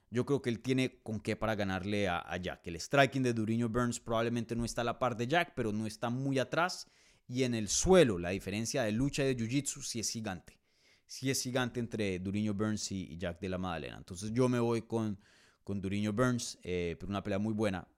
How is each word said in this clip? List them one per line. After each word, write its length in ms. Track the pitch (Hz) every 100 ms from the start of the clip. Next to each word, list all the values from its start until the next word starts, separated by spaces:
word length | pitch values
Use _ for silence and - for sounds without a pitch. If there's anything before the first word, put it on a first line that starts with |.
| -
yo 140 | 117 123
creo 160 | 139
que 80 | 120
él 120 | 107
tiene 400 | 127 131 127 -
con 160 | - 107
qué 160 | - 107
para 200 | 110 107
ganarle 520 | 98 95 98 104 98
a, 120 | 85
a 180 | - 90
Jack. 300 | 87 73 -
El 120 | 82
striking 420 | - 143 139 135
de 120 | 123
Duriño 340 | 117 107 113 120
Burns 320 | 113 120 117
probablemente 560 | - 113 117 120 113 117
no 80 |
está 160 | 113 -
a 60 | 117
la 120 | 117
par 200 | 127 113
de 100 | 120
Jack, 280 | 170 170 -
pero 160 | 110
no 120 | 104 107
está 240 | - 117
muy 300 | 123 139 131
atrás. 480 | 120 156 180 - - _ - _ -
Y 140 | 123
en 140 | 127 117
el 140 | 104
suelo, 500 | - 170 185 135 87
la 100 | 87
diferencia 540 | 98 95 104 113 139
de 80 | 110
lucha 320 | 107 139 151
y 100 | 135
de 20 | 123
jiu-jitsu 460 | 113 139 - -
sí 180 | - 117
es 120 | 98
gigante. 480 | 117 107 90 - - _ _ _ _ -
Sí 240 | - 131
es 100 | 120
gigante 380 | 127 127 123 123
entre 400 | 110 107 101 90
Duriño 340 | 95 104 107
Burns 380 | 101 107 107 -
y, 200 | 98 85
y 60 | 82
Jack 220 | 90 85
de 100 | 95
la 80 | 92
Madalena. 400 | 92 80 62 55
Entonces 340 | - 90 107
yo 160 | 117 127
me 120 | 123
voy 240 | 117 117
con, 360 | - 113 107 101 - - - _
con 180 | - 101
Duriño 320 | 92 101 107
Burns, 460 | 107 127 123 - -
eh, 340 | - 90 87 80
pero 100 | 82
una 140 | 101
pelea 160 | 104 98
muy 160 | 107 107
buena. 320 | 107 90 -